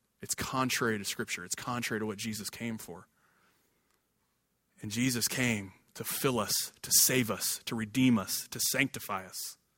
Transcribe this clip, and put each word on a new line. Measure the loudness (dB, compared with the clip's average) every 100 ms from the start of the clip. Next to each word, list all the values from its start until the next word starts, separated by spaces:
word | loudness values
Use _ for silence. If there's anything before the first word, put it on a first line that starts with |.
| _ _
It's | -8 -6
contrary | -2 0 0 2 2 0
to | -2
Scripture. | -6 -6 -6 -6
It's | -8
contrary | -4 -4 -2 -2
to | -2
what | -4
Jesus | -6 -6 -8
came | -6 -6 -6
for." | -10 -14 -16 _ _ _ _ _ _ _ _ _ _ _ _ _ _ _ _ _
And | -6
Jesus | 2 2 2 0
came | 2 2 2 -2 -14 _ -12
to |
fill | -6 0 2 2
us, | 2 0 -2 -8
to | 2
save | 6 6 6 2
us, | 0 -2 -4 -4
to | -4
redeem | -2 4 6 6
us, | 4 -4 -6
to | -2
sanctify | 0 2 0 -2 -6 -6 -6
us, | -10 -10 -12 _